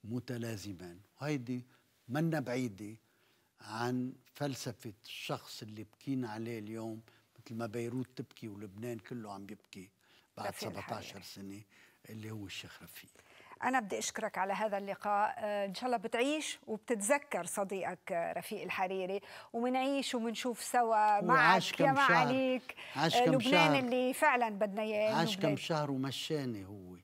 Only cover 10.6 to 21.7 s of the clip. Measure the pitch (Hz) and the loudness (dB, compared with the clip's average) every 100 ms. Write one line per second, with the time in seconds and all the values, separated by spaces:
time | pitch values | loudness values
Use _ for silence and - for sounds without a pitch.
10.6 | 214 95 - 110 101 98 90 - 98 98 | -8 -8 -8 -8 -8 -14 -16 -14 -12 -14
11.6 | 107 _ - _ - 110 107 110 98 - | -16 _ -20 _ -16 -12 -10 -10 -10 -10
12.6 | 87 - 87 - - - _ - - - | -12 -16 -18 -20 -20 -20 _ -20 -20 -4
13.6 | 247 262 202 220 - - 220 - 190 190 | 0 0 -2 -4 -4 -4 -4 -2 -2 0
14.6 | 214 196 196 190 208 202 208 - 214 202 | 0 -2 -4 -6 0 2 0 -2 -4 -2
15.6 | 196 185 254 233 226 233 262 311 302 - | -2 -4 -2 -2 0 0 2 0 -4 -10
16.6 | - 214 - 233 202 294 294 185 175 - | -8 -8 -2 -2 2 2 2 -4 -4 -2
17.6 | 190 196 170 180 - 170 165 170 - 208 | -2 -2 -4 -6 -4 -2 -2 -4 -6 -8
18.6 | 170 190 185 190 180 196 - - - 233 | -4 -2 -2 0 -2 -4 -6 -18 -8 -2
19.6 | 247 254 262 277 - 240 226 220 254 233 | 0 2 2 0 0 -2 -2 -2 -4 -4
20.6 | - 247 226 220 214 208 - 262 233 185 | 0 2 4 4 6 4 6 8 10 8
21.6 | - | 4